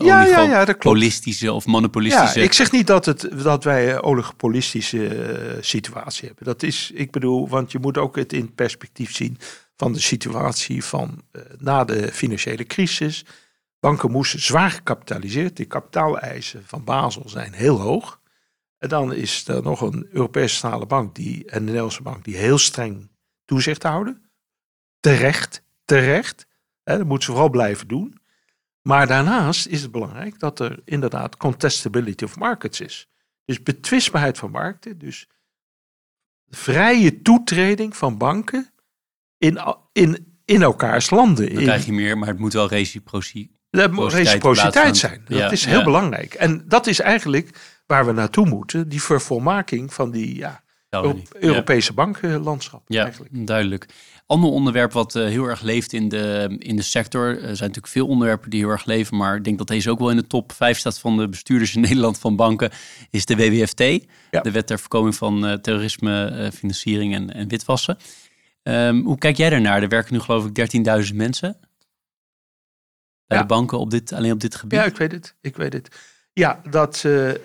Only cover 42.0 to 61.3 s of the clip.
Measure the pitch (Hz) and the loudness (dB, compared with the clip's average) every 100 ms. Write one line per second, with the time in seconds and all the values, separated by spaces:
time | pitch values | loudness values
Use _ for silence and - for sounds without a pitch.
42 | 104 110 104 95 107 107 98 104 98 101 | 0 -2 -4 -4 -2 0 0 0 -2 -6
43 | - 98 - 107 - _ _ 185 196 196 | -10 -8 -8 -12 -16 _ _ 2 4 2
44 | - 175 160 104 139 113 101 - 202 104 | 0 2 4 4 4 4 4 6 4 4
45 | 139 - - 139 101 208 127 180 160 160 | -2 -6 -6 -2 0 0 2 4 4 4
46 | 175 - - - 165 160 160 240 240 - | 2 -4 -8 -2 0 0 2 2 2 0
47 | - 220 151 139 170 - - _ - 139 | 2 0 0 -2 -2 -14 -20 _ 0 2
48 | 120 113 107 208 185 104 - 160 160 143 | 4 2 0 4 2 2 -4 -6 -4 -4
49 | - 139 - 120 143 196 185 120 135 - | 0 0 0 -2 0 0 -2 -6 -6 -6
50 | 123 113 110 127 143 139 _ _ - 98 | -4 -4 -6 -8 -10 -14 _ _ -8 -2
51 | 143 95 92 - 165 - - 123 - 113 | -2 -4 -8 -2 2 2 4 2 2 0
52 | 190 202 170 151 151 139 - 120 - 110 | -2 -2 -4 -4 -4 -6 -10 -16 -4 -2
53 | 113 113 - 127 110 110 98 95 - - | -2 -6 -14 -8 -2 0 -2 -4 -10 -20
54 | - _ - 160 165 139 135 123 117 120 | -20 _ 0 4 4 4 2 2 2 0
55 | 113 117 107 117 127 113 113 117 - 117 | -2 -2 0 0 -2 -4 -2 -2 -2 -4
56 | 107 107 104 104 101 101 - 107 98 120 | -2 -2 -2 -2 -4 -6 -6 -4 -2 -2
57 | 107 127 120 120 110 101 101 101 - 127 | -2 -2 -2 -4 -8 -6 -6 -8 -6 -2
58 | 139 127 117 107 107 104 104 104 - 113 | 0 2 2 0 -2 -2 -2 -2 -2 -2
59 | 107 104 98 104 107 98 98 110 107 117 | -2 -2 -2 -2 -2 -4 -2 -2 -2 0
60 | 120 117 113 127 - - 120 117 120 - | 0 0 0 -4 -4 0 2 2 -2 -4
61 | 117 107 104 | -2 0 -2